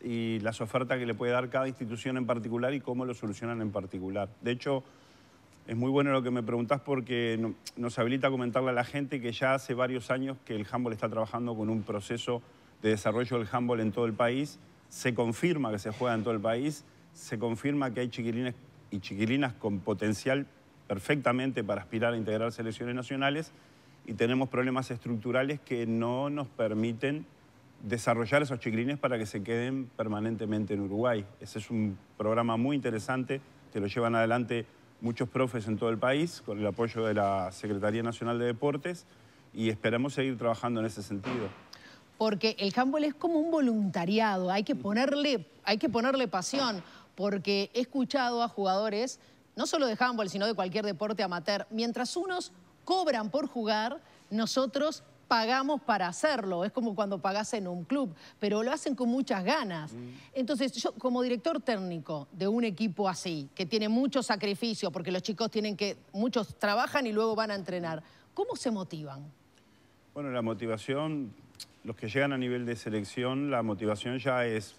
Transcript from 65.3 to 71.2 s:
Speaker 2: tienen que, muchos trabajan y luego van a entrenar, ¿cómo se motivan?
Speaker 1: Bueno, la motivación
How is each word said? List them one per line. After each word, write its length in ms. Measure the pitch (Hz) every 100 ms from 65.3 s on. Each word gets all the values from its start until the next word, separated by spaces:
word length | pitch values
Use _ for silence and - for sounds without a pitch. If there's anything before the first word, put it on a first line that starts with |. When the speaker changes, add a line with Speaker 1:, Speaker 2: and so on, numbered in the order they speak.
| 202 220
Speaker 2:
tienen 240 | 214 208 196
que, 220 | 202 - -
muchos 420 | 196 240 233 202 -
trabajan 480 | 208 208 247 294 247
y 40 |
luego 240 | 214 220 214
van 160 | 220
a 40 | 202
entrenar, 460 | 185 180 170 160 - - -
¿cómo 220 | - 427 440
se 160 | 262
motivan? 540 | 214 185 160 151 135 147 - _ _ _ _ _ _ _
Speaker 1:
Bueno, 160 | - 143
la 100 | 123
motivación 920 | 113 110 113 110 - 135 156 151